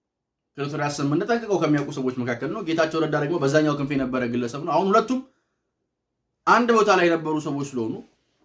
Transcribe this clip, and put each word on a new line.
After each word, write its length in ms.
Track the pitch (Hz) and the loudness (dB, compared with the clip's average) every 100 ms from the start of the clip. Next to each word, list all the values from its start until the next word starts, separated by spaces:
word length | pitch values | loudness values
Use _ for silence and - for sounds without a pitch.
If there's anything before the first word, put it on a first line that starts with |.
| _ _ _ _ _ - | _ _ _ _ _ -10
ፕሪቶሪያ 300 | 143 147 147 | -6 -4 -4
ስምምነት 380 | 147 143 151 202 | -2 0 0 0
ጠንቅቀው 300 | 233 220 180 | -2 0 0
ከሚያውቁ 320 | 156 147 143 | 2 2 0
ሰዎች 220 | 139 127 127 | -4 -4 -2
መካከል 340 | 120 117 139 | -4 -4 -6
ነው። 100 | 214 | -6
ጌታቸው 360 | 165 165 160 160 | -2 0 0 0
ረዳ 140 | 151 147 | 0 0
ደግሞ 180 | 147 175 | -2 0
በዛኛው 360 | 139 151 151 | 2 2 2
ክንፍ 160 | 143 139 | 0 -2
የነበረ 320 | 139 127 127 120 | -2 -2 -2 -2
ግለሰብ 340 | 120 120 139 | -2 -4 -6
ነው። 100 | 170 | -2
አሁን 140 | 156 190 | 0 2
ሁለቱም 340 | 220 220 254 - _ _ _ _ _ _ _ _ _ _ _ - | 2 2 -2 -6 _ _ _ _ _ _ _ _ _ _ _ 2
አንድ 220 | 214 240 | 4 4
ቦታ 180 | 226 202 | 4 4
ላይ 140 | 185 175 | 4 4
የነበሩ 280 | 165 156 156 | 2 0 -4
ሰዎች 260 | 151 139 143 | -4 -4 -4
ስለሆኑ 280 | 123 113 196 - _ _ _ | -4 -4 -6 -12 _ _ _